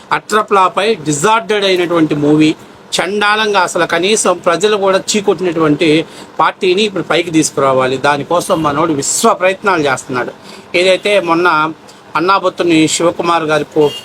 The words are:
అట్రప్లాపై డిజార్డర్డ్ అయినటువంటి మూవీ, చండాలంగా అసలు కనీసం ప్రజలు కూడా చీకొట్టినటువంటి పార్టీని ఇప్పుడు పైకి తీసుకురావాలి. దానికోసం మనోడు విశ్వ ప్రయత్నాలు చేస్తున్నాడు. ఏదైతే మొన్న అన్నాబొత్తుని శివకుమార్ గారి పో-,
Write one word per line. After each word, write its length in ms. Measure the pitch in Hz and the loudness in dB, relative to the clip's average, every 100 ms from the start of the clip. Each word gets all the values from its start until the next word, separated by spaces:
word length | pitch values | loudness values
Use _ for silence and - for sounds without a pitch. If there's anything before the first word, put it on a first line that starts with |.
| - | -6
అట్రప్లాపై 840 | 156 - 214 208 202 180 185 208 | -6 -2 -2 0 2 2 0 -2
డిజార్డర్డ్ 720 | 208 147 143 190 220 190 208 | -2 -4 -2 0 0 0 -2
అయినటువంటి 500 | 196 180 170 170 156 | 0 0 0 0 0
మూవీ, 400 | 151 147 151 156 - - - - | 0 2 4 2 0 -10 -20 -8
చండాలంగా 720 | - 170 208 208 214 214 208 | -4 -2 0 0 2 0 0
అసలు 260 | 190 185 165 | 0 0 -2
కనీసం 520 | 170 185 214 202 175 | 0 0 0 0 0
ప్రజలు 380 | 180 165 208 214 | 0 0 0 2
కూడా 260 | 196 190 - 214 | 2 0 0 -2
చీకొట్టినటువంటి 880 | 202 170 180 165 156 147 165 156 156 - - - | 0 0 -2 0 0 2 2 0 -2 -12 -16 -2
పార్టీని 420 | 165 - 190 180 | -2 0 0 0
ఇప్పుడు 200 | 220 190 | 0 -4
పైకి 280 | - 170 175 | -2 -2 0
తీసుకురావాలి. 680 | 160 147 - 139 131 131 131 | 0 0 0 0 2 0 0
దానికోసం 680 | 143 143 139 170 165 175 | 0 -2 0 -2 0 -2
మనోడు 300 | 156 143 170 | 0 0 0
విశ్వ 420 | 143 - - 226 | -2 -2 0 0
ప్రయత్నాలు 480 | 202 185 190 202 180 | 2 0 0 -2 0
చేస్తున్నాడు. 500 | 143 127 - 127 117 - - - - | 0 -2 -4 -6 -6 -10 -20 -20 -6
ఏదైతే 460 | 175 185 180 202 202 | 0 2 0 0 0
మొన్న 520 | 170 165 180 156 156 156 - - - 151 | 2 2 2 2 -2 -6 -18 -20 -10 -4
అన్నాబొత్తుని 720 | 175 196 185 180 175 160 156 | 0 0 0 -2 0 2 2
శివకుమార్ 560 | - 170 170 170 170 | 2 0 0 -2 -2
గారి 200 | 156 151 | 0 -2
పో-, 260 | 143 156 147 - | -2 0 0 0